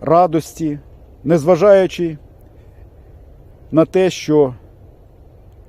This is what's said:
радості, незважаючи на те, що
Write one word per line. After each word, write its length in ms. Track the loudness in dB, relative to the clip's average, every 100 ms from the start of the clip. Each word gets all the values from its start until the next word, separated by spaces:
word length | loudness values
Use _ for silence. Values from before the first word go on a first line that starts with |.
радості, 800 | 0 2 2 -2 -6 -10 -8 -10 -14 -20 -20 -10
незважаючи 920 | -2 0 0 2 4 4 2 -4 -8 -8 -18 -20 -20 -20 -20 -20 -20 -20 -20 -20 -20 -20 -20 -20 -6
на 140 | -2 0
те, 240 | 0 -2
що 440 | -2 -2 0 0 -4 -20 -20 -20 -20 -20 -20 -20 -20 -20 -20